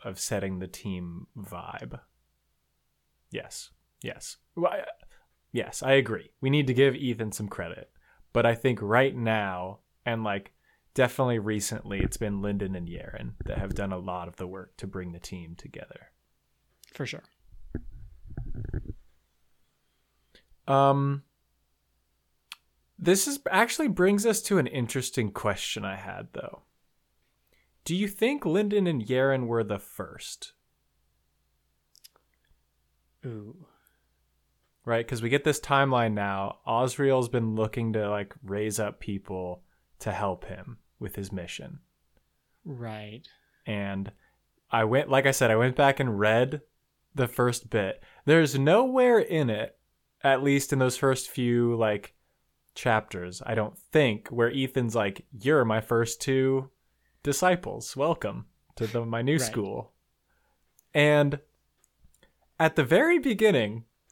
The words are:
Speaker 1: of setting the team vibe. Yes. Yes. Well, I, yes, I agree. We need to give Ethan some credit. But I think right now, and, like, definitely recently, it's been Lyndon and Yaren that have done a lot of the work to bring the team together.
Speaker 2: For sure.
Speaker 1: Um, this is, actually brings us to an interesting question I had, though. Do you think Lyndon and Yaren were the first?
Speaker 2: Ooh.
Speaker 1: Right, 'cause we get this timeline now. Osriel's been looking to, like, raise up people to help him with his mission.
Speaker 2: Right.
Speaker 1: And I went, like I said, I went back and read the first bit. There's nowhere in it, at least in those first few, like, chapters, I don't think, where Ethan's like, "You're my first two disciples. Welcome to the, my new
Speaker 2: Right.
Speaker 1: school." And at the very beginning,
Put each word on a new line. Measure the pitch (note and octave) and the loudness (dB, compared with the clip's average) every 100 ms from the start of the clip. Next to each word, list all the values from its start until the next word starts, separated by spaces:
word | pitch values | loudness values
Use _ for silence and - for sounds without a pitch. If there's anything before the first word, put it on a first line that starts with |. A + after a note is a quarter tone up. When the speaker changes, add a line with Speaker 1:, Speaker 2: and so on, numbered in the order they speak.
Speaker 1:
of | - F#2+ | -14 -10
setting | - G#2 F#2+ F#2 | -6 -4 -4 -6
the | F#2 | -10
team | - G2+ F#2 F2 E2+ - - | -10 -8 -8 -8 -12 -16 -16
vibe. | F#2+ F2 E2 - A#2+ B2 _ _ _ _ _ _ _ _ _ _ _ _ _ | -14 -14 -14 -14 -14 -16 _ _ _ _ _ _ _ _ _ _ _ _ _
Yes. | - - - - _ _ _ | -12 -12 -16 -18 _ _ _
Yes. | - - - - _ | -14 -12 -16 -18 _
Well, | - E3+ | -4 -4
I, | - - - - _ _ _ _ | -4 -10 -16 -20 _ _ _ _
yes, | A#2+ - - | -6 -6 -4
I | C3+ | 2
agree. | C#3 B2 G2 - - | 4 4 -4 -8 -6
We | C3+ | 0
need | D3 C3 | 2 4
to | |
give | B2 C#3 | 6 4
Ethan | B2 C3 A2+ A2 | 4 -2 -4 -4
some | - G#2 | -6 -8
credit. | - E2+ F2 - _ _ _ _ | -8 -10 -10 -16 _ _ _ _
But | A#2 | 2
I | A#2 | 2
think | A#2 C3+ A2 | 4 0 0
right | G2+ A#2 C3+ B2+ | 2 4 2 0
now, | A2+ A2 G2+ F#2 F#2 G#2 _ _ | 0 0 -2 -6 -8 -10 _ _
and, | B2 A2+ | -6 -4
like, | A2 G2+ G2 _ _ _ _ | -2 -4 -6 _ _ _ _
definitely | - B2 - B2+ A#2 | 2 2 2 0 0
recently, | G2+ G#2+ - - - G2 | -2 -2 -4 -8 -6 -2
it's | F#2+ - | -2 -2
been | G#2+ G2+ | -4 -4
Lyndon | G2+ G2+ F#2+ | -2 -2 -4
and | F#2 E2+ | -6 -10
Yaren | F2 - - - - - | -12 -14 -12 -12 -10 -8
that | - | -6
have | G2 | -4
done | G2+ G2 | -4 -4
a | F#2 | -6
lot | F#2 F2+ F2 | -8 -8 -10
of | - | -12
the | F#2 | -12
work | F#2+ F2+ - | -12 -16 -14
to | F#2+ | -12
bring | F#2+ F2+ | -10 -10
the | E2+ | -12
team | - F2+ E2 | -14 -14 -14
together. | E2 - - - - - _ _ _ _ _ _ _ _ | -16 -16 -16 -16 -20 -20 _ _ _ _ _ _ _ _
Speaker 2:
For | - C3+ | -12 -10
sure. | - - _ _ - - - - - - - - - - - - - - - - _ _ _ _ _ _ _ _ _ _ _ _ _ _ _ - | -10 -16 _ _ -20 -10 -10 -10 -16 -16 -18 -14 -10 -8 -8 -6 -8 -8 -14 -18 _ _ _ _ _ _ _ _ _ _ _ _ _ _ _ 0
Speaker 1:
Um, | C#3 C#3 C#3 C#3 C#3 - _ _ _ _ _ _ _ _ _ _ _ - - _ _ _ - | 4 4 4 0 -4 -8 _ _ _ _ _ _ _ _ _ _ _ -20 -20 _ _ _ -2
this | E3+ G3 D4 | 2 4 2
is, | C#4 - | -4 0
actually | F#3+ A#3 - D4 | 2 2 2 0
brings | F3+ F#3 G3+ | 4 4 4
us | A3+ G#3+ | 2 0
to | - F#3+ | 2 2
an | B2 | 2
interesting | C3+ A#2 C3+ B2 - G#2+ | -2 -2 -4 -4 -2 -4
question | - G#2+ G2 - A2 | -2 -2 -2 -4 -6
I | G2 G2 | -8 -8
had, | G2 F#2 A2 | -10 -12 -12
though. | - - - _ _ _ _ _ _ _ _ _ _ _ _ | -12 -12 -14 _ _ _ _ _ _ _ _ _ _ _ _
Do | - F3 | -4 -2
you | G3+ | -2
think | G3+ A#3 C#4+ F3+ | 0 0 0 0
Lyndon | F3+ G#3 G#3 F3+ | 2 2 2 0
and | C#3+ | 0
Yaren | G#2+ B2+ C3+ C3+ A#2+ | 0 2 2 2 0
were | A#2 | -2
the | G#2+ G2 | -2 -4
first? | - - F2+ - - - - _ _ _ _ _ _ _ _ _ _ _ _ _ _ _ - _ _ _ _ _ _ _ _ _ _ _ C3 | -8 -12 -12 -12 -16 -14 -18 _ _ _ _ _ _ _ _ _ _ _ _ _ _ _ -20 _ _ _ _ _ _ _ _ _ _ _ -12
Speaker 2:
Ooh. | A2 G#2 F3 D#3+ _ _ _ _ _ _ _ _ _ _ _ | -12 -14 -18 -20 _ _ _ _ _ _ _ _ _ _ _
Speaker 1:
Right, | - A#2 A#2 | -4 -2 -2
'cause | A#2+ | -4
we | A#2 | 0
get | C#3 | 0
this | D3+ C#3+ | 0 -2
timeline | - C#3 C#3 B2+ A2+ | 0 2 4 2 0
now. | G#2 G2+ G2 G2 - - | 0 -4 -4 -6 -6 -2
Osriel's | A#2 B2 - C#3 C3 A#2+ | 0 0 2 2 2 2
been | B2 A2+ | -2 -2
looking | A2 A2 - A2+ | 0 -2 -2 -2
to, | A2 G#2 | -2 -2
like, | G#2 G2+ - | -2 -6 -12
raise | F#2+ G2+ G#2+ G#2 | -6 -4 -2 -2
up | G#2 - | -4 -6
people | - G2 - F#2 F2+ F2+ _ _ _ - | -8 -8 -8 -8 -8 -10 _ _ _ -12
to | A2 | -8
help | G2 G2+ F2 | -4 -4 -4
him | - F#2+ F#2+ A#2+ _ - | -10 -14 -16 -18 _ -14
with | F#2+ - | -12 -10
his | F#2+ | -8
mission. | F#2+ F2 - - - _ _ _ _ _ _ _ _ | -8 -10 -14 -14 -18 _ _ _ _ _ _ _ _
Speaker 2:
Right. | - B2+ A#2 G#2+ G#2+ A2+ - _ _ _ - | -14 -10 -10 -10 -12 -16 -18 _ _ _ -6
Speaker 1:
And | G#2 G2 G2 G2 - _ _ _ _ - | -4 -4 -6 -8 -12 _ _ _ _ -2
I | A#2 | 0
went, | A2 C3 C3+ | 2 2 4
like | C3+ C3+ | 4 4
I | |
said, | C3+ A#2+ | 4 4
I | A2 | 6
went | B2+ B2+ | 4 4
back | C#3 C3+ | 4 4
and | B2+ G2+ | 0 2
read | G#2+ A2+ C3+ D3 - _ _ _ _ | 4 6 4 -2 -12 _ _ _ _
the | C#3+ A#2+ | -2 0
first | - B2 A#2 - | 2 0 0 -2
bit. | A2+ F#2+ - - - | -2 0 -4 -12 -2
There's | - D#3+ D3+ C3+ | 6 6 6 4
nowhere | C#3 G3+ C4 B3+ B3 A#3 | 6 6 6 4 6 6
in | - D#3+ C3 | 4 2 0
it, | G#2+ A2+ _ _ _ _ _ | 0 -4 _ _ _ _ _
at | C#3 C3+ | 2 4
least | C#3 C#3 C3+ | 4 2 2
in | C3+ | 2
those | B2+ - | 2 2
first | C3+ C3 - | 2 2 -2
few, | - A#2+ A#2+ A#2+ A2+ | -2 2 4 4 2
like, | A2 G#2 - _ _ _ _ _ _ | 2 0 -6 _ _ _ _ _ _
chapters, | - B2 A2 - F#2 F2+ F2+ | -4 2 2 0 -8 -10 -8
I | - | -4
don't | A2 G#2+ - | -2 -2 -6
think, | - D#3 C3+ G#2 - | 0 4 4 2 -4
where | A#2+ A#2 | 0 2
Ethan's | C3+ C3 C3+ A#2 A2+ | 2 -2 0 0 2
like, | G2+ G2 - | 0 -2 -14
"You're | A#2 B2+ D3+ | -4 2 4
my | A2+ A2 | 4 2
first | - A#2 A#2 - | 2 2 0 -2
two | - C3 C3 C3+ C3 _ _ _ _ _ | 0 2 2 0 -2 _ _ _ _ _
disciples. | C#3+ C3+ F3+ F3+ F3+ G#2+ - C3 | -4 2 2 2 -2 -10 -8 -2
Welcome | D3+ E3 G#2 A2+ A2+ _ _ - | -2 0 -4 -8 -14 _ _ -8
to | A2+ | -4
the, | A#2 | -4
my | A#2 A#2 | -2 -2
new | B2+ D#3 | 0 0
Speaker 2:
Right. | |
Speaker 1:
school." | A#2 A#2+ G2 A#2 A2+ _ _ _ _ _ _ _ _ _ _ | 0 -2 -4 -6 -10 _ _ _ _ _ _ _ _ _ _
And | D3+ D3 D3 D3 C#3 _ _ _ _ _ _ _ _ _ _ _ - | 4 6 6 4 0 _ _ _ _ _ _ _ _ _ _ _ 0
at | D#3+ - | 0 2
the | |
very | B2+ F3 D#4+ F4 | 4 6 6 4
beginning, | C4 G#3 G#3+ D3 G#2 A2 - _ _ | 2 2 4 4 2 -4 -14 _ _